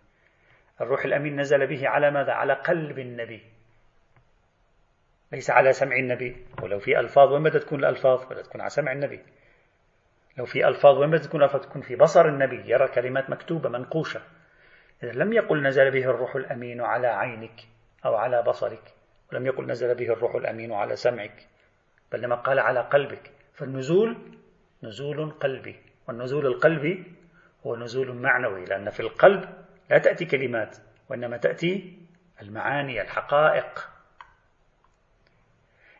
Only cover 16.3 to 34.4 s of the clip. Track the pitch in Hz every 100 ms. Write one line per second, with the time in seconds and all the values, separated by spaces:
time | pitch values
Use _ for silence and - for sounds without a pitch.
16.3 | 135 - 123 120 120 113 117 123 101 123
17.3 | 113 113 - - _ _ _ 127 110 123
18.3 | 120 117 - 110 113 - _ _ _ _
19.3 | 127 127 - 127 120 120 120 117 110 117
20.3 | 123 120 113 113 104 117 117 123 117 107
21.3 | - - _ _ _ _ _ _ 117 123
22.3 | 120 131 110 110 123 117 143 131 - -
23.3 | _ _ - 135 135 131 180 226 240 -
24.3 | - _ _ _ _ 117 101 143 147 156
25.3 | - 139 123 107 104 _ _ - 117 127
26.3 | 143 135 123 165 156 147 202 - - _
27.3 | _ _ _ 127 117 120 127 127 123 127
28.3 | 123 123 95 92 98 101 - 113 - 175
29.3 | 196 - - - _ - 143 185 - 165
30.3 | 135 127 117 107 - - _ - 120 120
31.3 | 120 - - 170 196 - - - _ _
32.3 | _ 101 107 107 143 135 113 92 - -
33.3 | 143 156 - - - - - _ _ -
34.3 | _